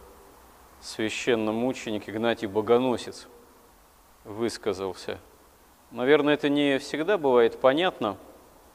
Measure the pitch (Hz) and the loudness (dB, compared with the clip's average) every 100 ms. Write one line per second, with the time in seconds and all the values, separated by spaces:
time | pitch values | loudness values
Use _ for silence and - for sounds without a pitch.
0 | - - - - - - - - - - | -20 -20 -20 -20 -20 -20 -20 -20 -16 -6
1 | 110 - - 113 110 110 127 123 120 104 | -6 -4 0 0 0 -2 -4 -4 -8 -8
2 | - 107 117 110 107 101 104 120 127 113 | -8 -4 -2 -2 -2 -2 2 2 2 -2
3 | - - - - - _ _ _ _ _ | -6 -16 -20 -20 -20 _ _ _ _ _
4 | _ _ 117 104 117 - 110 92 95 90 | _ _ -14 -4 -4 -4 -6 -4 -6 -8
5 | - 92 - - _ _ _ _ _ 117 | -10 -12 -14 -20 _ _ _ _ _ -4
6 | 127 151 147 143 147 143 143 135 - 147 | 4 4 4 2 2 2 2 0 -2 -6
7 | 165 208 143 123 117 - 131 143 185 - | -2 0 4 6 6 4 2 4 0 -2
8 | 113 95 - - - _ - | -4 -6 -12 -20 -20 _ -20